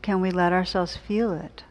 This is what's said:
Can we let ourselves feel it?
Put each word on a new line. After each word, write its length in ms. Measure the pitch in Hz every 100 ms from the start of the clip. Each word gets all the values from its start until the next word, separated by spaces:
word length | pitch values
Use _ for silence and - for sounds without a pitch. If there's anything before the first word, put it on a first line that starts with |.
Can 180 | - 190
we 80 | 185
let 240 | 180 175
ourselves 420 | 180 180 190 175 -
feel 380 | - 208 233
it? 300 | 160 156 - -